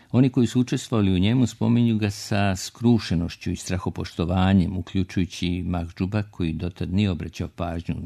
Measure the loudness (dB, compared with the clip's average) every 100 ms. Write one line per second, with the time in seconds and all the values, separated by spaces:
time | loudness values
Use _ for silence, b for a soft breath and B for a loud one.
0 | b 2 2 2 2 2 0 -4 -2 2
1 | 2 4 2 2 0 0 2 4 2 2
2 | -2 -4 -4 0 0 -2 -6 0 4 4
3 | 2 -2 -2 -6 -6 -6 -4 -4 -4 -6
4 | -6 -4 0 4 6 6 4 -2 -4 -4
5 | -2 -2 -2 -2 -4 -2 -2 -4 -6 -4
6 | -2 -2 -4 -4 -4 -4 -6 -6 -2 0
7 | 0 0 -6 -8 -8 -6 -6 -6 -6 -6